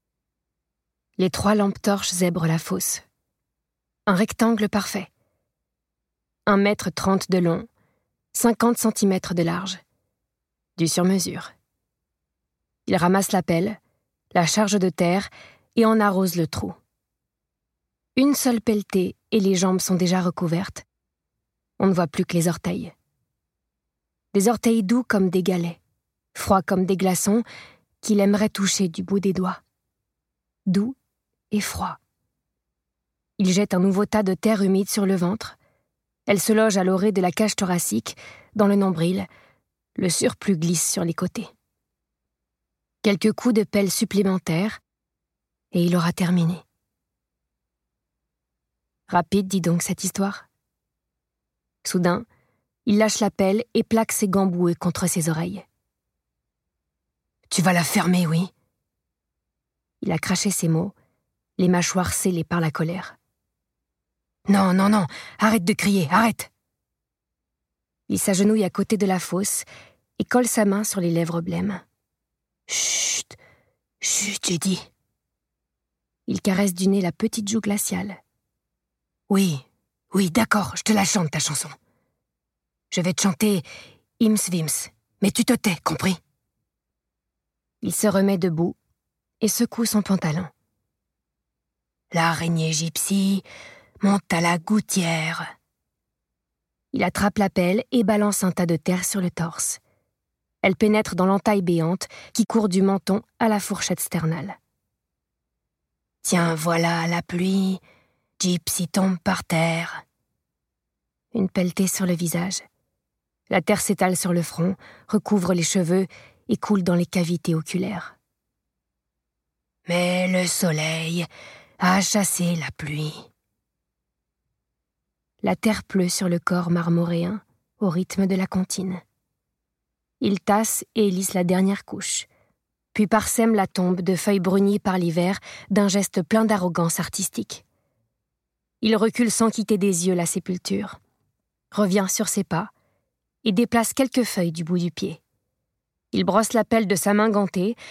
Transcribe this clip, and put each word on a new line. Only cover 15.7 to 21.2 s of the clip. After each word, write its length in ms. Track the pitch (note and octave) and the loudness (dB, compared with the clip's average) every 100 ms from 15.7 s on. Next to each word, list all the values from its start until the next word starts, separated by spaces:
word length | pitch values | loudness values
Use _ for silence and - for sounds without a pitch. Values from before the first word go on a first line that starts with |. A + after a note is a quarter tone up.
| - | 2
et 100 | A3 | 4
en 120 | A3 | 4
arrose 380 | G#3 F#3 F#3+ E3+ | 2 2 0 0
le 100 | D#3+ | -4
trou. 260 | - - - _ _ _ _ _ _ _ _ _ _ _ _ _ | -4 -8 -10 _ _ _ _ _ _ _ _ _ _ _ _ _
Une 220 | - C#4 C#4+ | 0 2 2
seule 240 | C4 A#3 | 0 0
pelletée 560 | - G#3+ G3 G3 F3+ - _ | 0 -2 0 -2 -2 -4 _
et 80 | A3 | 0
les 160 | G3 F#3+ | 2 2
jambes 240 | F#3+ F#3 | 2 0
sont 160 | - F#3 | 0 0
déjà 260 | F3+ F#3 | 2 2
recouvertes. 640 | F3+ E3 F3 E3 G3 - - _ _ _ | 0 -2 -2 -2 -4 -12 -20 _ _ _